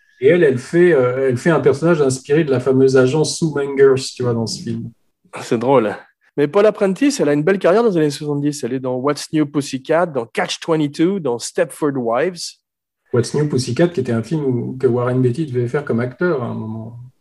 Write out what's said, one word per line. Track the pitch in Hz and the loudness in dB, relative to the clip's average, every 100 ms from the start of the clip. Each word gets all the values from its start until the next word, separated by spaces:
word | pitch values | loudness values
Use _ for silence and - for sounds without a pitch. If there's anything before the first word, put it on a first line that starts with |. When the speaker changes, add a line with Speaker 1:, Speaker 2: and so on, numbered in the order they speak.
| _ _ | _ _
Speaker 1:
et | 127 | 4
elle, | 175 | 6
elle | 151 127 | 4 2
fait, | - 170 175 | 0 4 6
euh, | 147 123 127 135 | 4 2 0 -2
elle | 123 | 0
fait | 175 | 0
un | 151 | 2
personnage | 135 131 165 160 | 2 2 2 2
inspiré | 135 131 - 151 | 2 -2 0 0
de | 151 | 2
la | 127 | 0
fameuse | 135 131 135 131 | 2 4 6 6
agent | 127 156 | 4 2
Sue | 151 - 165 | 0 -2 -2
Mengers, | 143 139 139 139 127 - - | -2 -2 4 4 4 -2 -6
tu | |
vois, | 123 | -4
dans | 117 110 | -2 -4
ce | - | -6
film. | 117 117 117 - _ _ _ | -8 -8 -10 -16 _ _ _
Speaker 2:
Ah, | - | -16
c'est | - 120 | -4 -2
drôle. | 120 135 104 92 - _ _ - | 2 2 2 -4 -14 _ _ -4
Mais | 147 | 0
Paula | 202 214 | 2 2
Prentice, | 202 196 185 285 269 | 2 -2 0 0 2
elle | 147 | 0
a | |
une | 147 | 2
belle | 156 196 | 0 2
carrière | 165 202 | 2 2
dans | 233 | 2
les | 175 | 2
années | 151 | 0
soixante-dix. | 139 151 143 147 143 | -2 -4 -2 -2 -4
Elle | 117 | -6
est | 131 | -4
dans | 131 127 | -4 -2
What's | 139 143 - | -2 -4 -4
New | 156 147 | -2 -2
Pussycat, | 147 139 131 147 160 175 | -2 -4 -8 -2 0 0
dans | 135 117 | -4 -6
Catch | - 175 - | -6 -6 -6
twenty-two, | - 160 147 143 170 196 | -2 -2 -2 0 0 0
dans | 135 117 | -2 -4
Stepford | - - 160 - 156 135 | -4 -4 -4 -2 -4 -2
Wives. | 117 120 175 175 - - _ _ _ _ _ | -2 -2 -2 -6 -12 -16 _ _ _ _ _
Speaker 1:
What's | 123 120 | -2 0
New | 139 151 | -2 0
Pussycat, | 131 127 123 175 | -2 -2 0 0
qui | - | 0
était | 123 | -2
un | 113 | -4
film | 110 160 | -2 -4
où, | 135 120 123 131 | -2 -2 -4 -2
que | 127 | 0
Warren | 120 123 127 | 0 0 0
Beatty | 127 120 156 | 0 -2 -4
devait | 123 120 | -4 -2
faire | 147 143 | -4 -2
comme | 117 | -4
acteur | 127 - 180 143 | -4 -4 -2 -2
à | 117 | -4
un | |
moment. | 113 110 110 113 117 127 _ | -8 -10 -10 -12 -16 -20 _